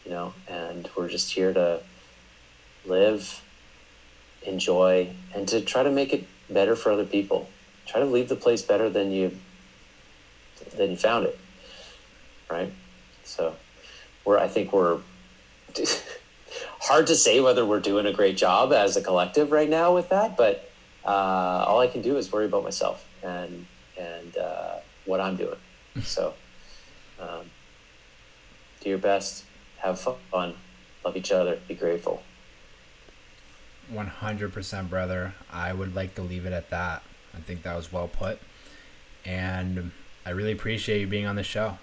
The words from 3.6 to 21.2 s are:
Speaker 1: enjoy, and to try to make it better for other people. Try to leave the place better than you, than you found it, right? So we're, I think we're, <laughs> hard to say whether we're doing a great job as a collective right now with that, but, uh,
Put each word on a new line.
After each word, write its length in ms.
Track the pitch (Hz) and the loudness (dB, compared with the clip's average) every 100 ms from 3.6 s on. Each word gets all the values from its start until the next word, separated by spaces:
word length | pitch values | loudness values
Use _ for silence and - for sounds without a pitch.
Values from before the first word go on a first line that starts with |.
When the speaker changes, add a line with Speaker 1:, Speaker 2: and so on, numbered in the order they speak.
| - - - - - - - - | -20 -20 -20 -20 -20 -20 -20 -16
Speaker 1:
enjoy, 720 | - 95 - 90 92 92 90 - - | -8 -4 2 4 6 6 2 -4 -12
and 140 | 101 98 | -8 -2
to 140 | 113 | -2
try 220 | 104 127 | 0 2
to 80 | 139 | 4
make 200 | 139 135 | 4 2
it 140 | - - - - | -2 -4 -20 -4
better 260 | 101 98 113 | 2 4 4
for 160 | - | 2
other 140 | 104 95 | 2 2
people. 440 | 101 98 92 - - - - - | 0 0 -2 -2 -16 -20 -20 -6
Try 140 | - | 0
to 40 | 139 | 2
leave 220 | 123 127 | 2 2
the 60 | 127 | 2
place 260 | 123 117 | 2 2
better 280 | - 104 110 | 2 2 4
than 220 | 101 98 | 2 0
you, 260 | 95 92 90 - - - - - - - - - - - - - - | 0 0 -2 -18 -20 -20 -20 -20 -20 -20 -20 -20 -20 -20 -20 -18 -2
than 160 | 98 | 0
you 60 | 90 | 2
found 280 | 110 117 - | 4 4 2
it, 120 | - - - - - - - - - - - - | -4 -14 -20 -20 -20 -20 -20 -20 -20 -20 -20 -10
right? 240 | 82 92 - - - - - | -6 -6 -8 -20 -20 -20 -20
So 320 | - - 82 80 - - - - - - - | -18 -4 -4 -4 -20 -20 -20 -20 -20 -10 4
we're, 140 | 101 | 4
I 80 | 90 | 4
think 260 | 110 92 | 0 2
we're, 260 | 98 90 80 - - - - - - - - | 4 4 2 -4 -20 -20 -20 -20 -20 -14 -6
<laughs> 40 | - - - - - - - - - - | -2 -4 -6 -18 -20 -20 -18 -14 -14 -10
hard 260 | - 135 - | 2 4 6
to 80 | 160 | 4
say 240 | - 113 | 6 6
whether 260 | 131 123 110 | 6 4 2
we're 140 | 104 | 0
doing 260 | 98 101 101 | 2 0 0
a 60 | |
great 260 | 95 101 95 | 4 2 4
job 360 | 95 95 127 | 4 4 6
as 240 | 123 101 95 | 6 4 2
a 40 | |
collective 500 | 95 90 90 - 147 | 2 2 2 2 2
right 180 | 151 151 | 4 4
now 240 | 160 170 | 4 4
with 160 | 180 175 | 4 2
that, 260 | 190 214 185 | 2 2 4
but, 340 | 113 98 - - - - 98 | 2 2 -6 -20 -20 -12 -2
uh, 600 | 101 | 0